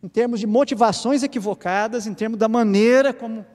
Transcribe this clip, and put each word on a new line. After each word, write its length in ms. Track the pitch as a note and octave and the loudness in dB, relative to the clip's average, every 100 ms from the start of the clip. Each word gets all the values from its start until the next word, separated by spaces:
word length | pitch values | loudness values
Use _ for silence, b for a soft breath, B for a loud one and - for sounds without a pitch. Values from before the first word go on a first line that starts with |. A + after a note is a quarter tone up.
em 60 | F#3 | -8
termos 300 | A3+ A#3+ A#3 | -2 -2 -2
de 80 | G#3+ | 0
motivações 760 | A3+ C#4+ A3 A3+ - A#3 C#4 | 0 0 2 2 2 0 0
equivocadas, 840 | C4+ A#3+ G3+ F#3+ F3+ F#3+ A3 A#3 G#3+ | -2 -4 -6 -6 -4 -2 -2 -4 -8
em 60 | |
termos 260 | F#3 A3 A3 | -6 -6 0
da 100 | A3 | 0
maneira 640 | A#3+ A3 G3 A3+ B3+ C4+ | 2 2 4 4 4 2
como, 300 | C4 A#3 A3+ G3 | -2 -8 -12 -14